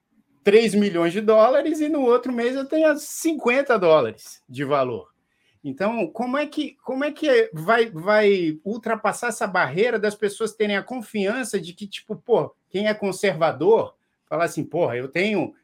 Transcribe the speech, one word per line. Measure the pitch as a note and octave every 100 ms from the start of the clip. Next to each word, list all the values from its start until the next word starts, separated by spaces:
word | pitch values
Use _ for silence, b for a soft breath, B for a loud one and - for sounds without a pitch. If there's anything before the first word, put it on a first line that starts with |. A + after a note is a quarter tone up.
| _ _ _ _
três | G3+ A3 A3+
milhões | G3+ G#3 E3+ E3+
de | F#3+
dólares | G#3+ A3 A3+ C#4+ D#4+ D#4
e | D4+
no | D#4
outro | B3+ A#3+ C4
mês | A#3 A#3+ C4+
eu | C4+
tenha | D#4 D#4 D4
cinquenta | - - D#4+ D4 A#3 B3+ C#4 A3
dólares | F3 D#3 A2+ - - - _
de | B2+
valor. | C#3 C#3+ B2+ G#2+ - _ _ _ _ _
Então, | C#3+ C3+ G3+ A#3 E3
como | - B3 C#4
é | D4
que, | D4+ C#4 -
como | - C4
é | D4
que | D4+ D4+ A#3 A3+
vai, | D#3 E3 A#3 A3+
vai | D#3 F3+ G#3+ G3+ G3 D#3+ D#3
ultrapassar | G3 A#3 A3 G#3+ G#3 - A#3+
essa | A3 G#3+
barreira | F3+ C#3 D#3+ A#3+ A3
das | G#3
pessoas | G#3 G3+ - G#3+
terem | - G#3 G3+
a |
confiança | - B3+ G#3 G#3+ G3 B3+ B3 G3
de | E3
que, | F3 G3+
tipo, | - - D#3
pô, | - G3+ C3+ - _
quem | F#3+ G#3+
é |
conservador | G#3+ G3+ F3 G3 D#3+ D#3+ B2+ F3 A3 - - _ _
fala | _ D3+
assim, | E3+ D#3+
"Porra, | - D#3+ C#3+ A#2+
eu | C3+
tenho | E3+ G#3 G3+ B2 b